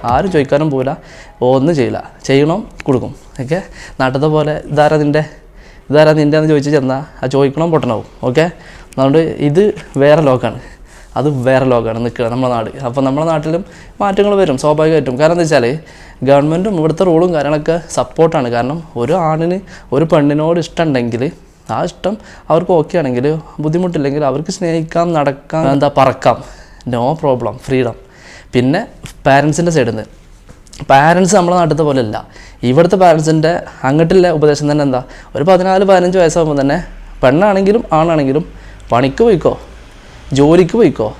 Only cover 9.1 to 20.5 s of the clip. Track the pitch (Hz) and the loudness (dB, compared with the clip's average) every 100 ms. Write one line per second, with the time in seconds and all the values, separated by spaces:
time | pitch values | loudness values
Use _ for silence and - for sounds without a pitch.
9.1 | 151 160 - 147 151 208 202 - 139 139 | 2 0 -2 0 2 0 -2 -8 0 4
10.1 | 156 147 127 113 123 - - - - - | 4 2 0 -2 -8 -18 -20 -20 -20 -10
11.1 | 117 143 135 123 131 131 120 113 113 120 | -4 -2 -2 0 2 2 0 0 -4 -6
12.1 | 117 117 123 127 120 110 139 131 135 135 | -4 -4 -2 -2 -2 -6 -8 -6 -4 -2
13.1 | 139 160 160 156 165 202 - - - 202 | -2 -2 -2 -2 -6 -6 -20 -20 -6 -4
14.1 | 196 202 202 185 131 151 151 156 160 131 | 0 0 2 0 0 0 0 2 0 0
15.1 | 123 156 170 165 147 120 156 - - - | 0 0 2 2 2 0 -4 -10 -20 -20
16.1 | - 127 139 147 165 202 185 156 156 185 | -6 2 2 2 -2 -2 -2 -2 0 2
17.1 | 160 185 160 139 151 151 170 - - 123 | 2 2 0 -2 -2 -2 -4 -4 -6 -6
18.1 | - 165 160 120 120 123 165 160 117 120 | 0 0 2 -2 -2 -4 -6 -10 -6 -2
19.1 | 180 160 156 165 185 - - - 127 160 | 0 0 -2 -2 -4 -8 -20 -4 -2 2
20.1 | 165 143 147 156 | 2 2 0 0